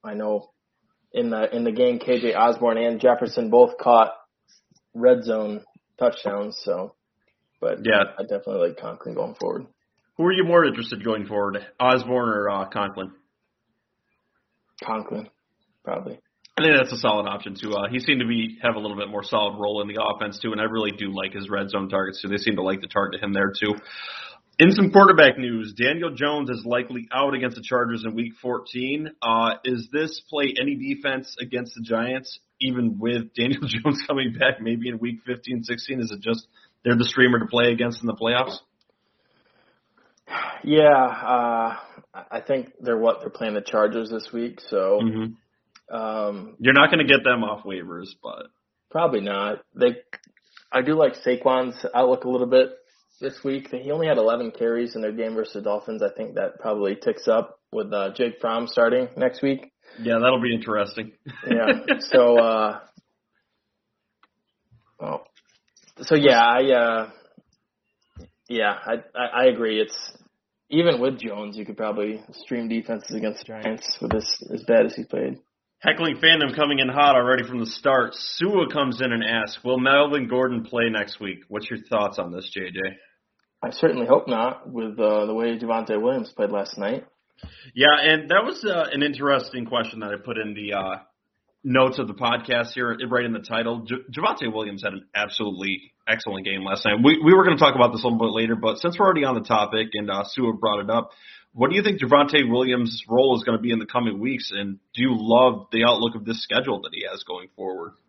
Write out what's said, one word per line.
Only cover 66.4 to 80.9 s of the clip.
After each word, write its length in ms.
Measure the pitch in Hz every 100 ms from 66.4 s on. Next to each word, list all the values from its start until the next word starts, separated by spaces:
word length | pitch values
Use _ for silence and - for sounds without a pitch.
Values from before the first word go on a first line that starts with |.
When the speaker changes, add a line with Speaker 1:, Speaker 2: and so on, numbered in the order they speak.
Speaker 1:
I, 300 | 117 123 135
uh, 380 | 123 117 113 110 - _ _ _ _ _ _ _ _ _ - - _ _
yeah, 240 | 117 104 98
I, 80 | - 117 -
I, 100 | 123 120 120
I 20 |
agree. 340 | 127 113 113 107
It's, 320 | 107 - - - _ _ _ _ _
even 300 | 151 170 127
with 200 | 127 123
Jones, 380 | 113 101 104 107
you 80 |
could 120 | 101 104
probably 460 | 110 107 104 110 - -
stream 240 | - 120 117
defenses 480 | 113 110 110 -
against 300 | 110 107 104
the 0 |
Giants 520 | - 110 107 110 - -
with 100 | -
this, 320 | 110 - - -
as 120 | -
bad 220 | - 113 78
as 80 |
he 80 | -
played. 360 | 110 - - 131 _ _ _ _
Speaker 2:
Heckling 360 | - - 165 135
fandom 380 | 160 160 143
coming 240 | 156 147 139
in 80 | 131
hot 260 | 135 143
already 280 | 131 123 127 117
from 120 | 123
the 80 | 113
start. 480 | - 143 131 120
Sua 520 | - - - 180 202 139
comes 280 | 147 135 120
in 100 | 131
and 120 | 113
asks, 400 | 110 113 107 -
"Will 140 | 123 127
Melvin 500 | 127 139 147 143 120
Gordon 360 | 127 127 120
play 260 | 113 120
next 300 | 117